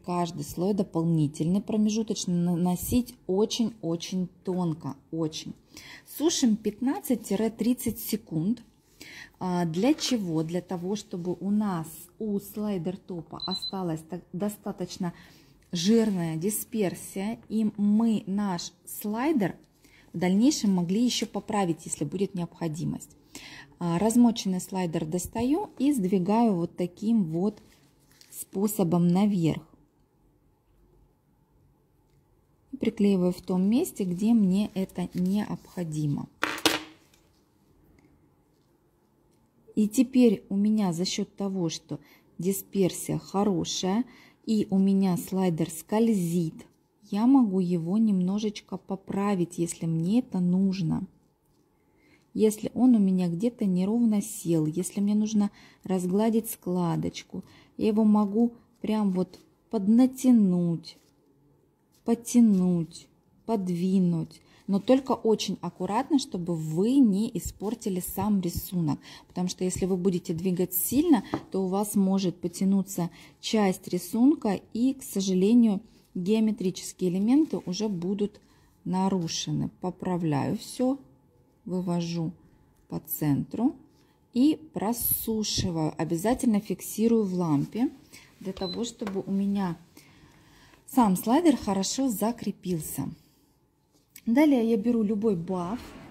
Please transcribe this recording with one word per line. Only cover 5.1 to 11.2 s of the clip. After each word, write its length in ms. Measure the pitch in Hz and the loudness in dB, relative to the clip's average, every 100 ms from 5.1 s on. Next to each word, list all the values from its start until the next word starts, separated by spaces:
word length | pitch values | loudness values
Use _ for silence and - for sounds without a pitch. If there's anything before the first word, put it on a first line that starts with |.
очень. 420 | 160 156 160 - - _ - - - - - | -6 -4 -6 -14 -16 _ -20 -20 -20 -16 -2
Сушим 400 | 311 - 247 208 | 0 2 2 2
пятнадцать-тридцать 1400 | 208 208 247 359 - 240 - 196 220 220 233 247 - 214 | -2 -4 -2 -2 -2 -4 -2 -2 -2 -2 -2 -2 -4 -6
секунд. 640 | - 214 - 160 175 240 - _ _ - - - - - | -6 -8 -4 -4 -2 -4 -8 _ _ -20 -20 -20 -20 -10
А, 240 | 185 180 | -4 -2
для 300 | 170 160 240 | -2 0 2
чего? 480 | 302 - 247 185 160 | 0 0 -2 0 -2
Для 180 | 160 175 | -2 -4
того, 360 | 180 180 175 208 | -6 -6 -6 -6
чтобы 400 | - 190 | -8 -8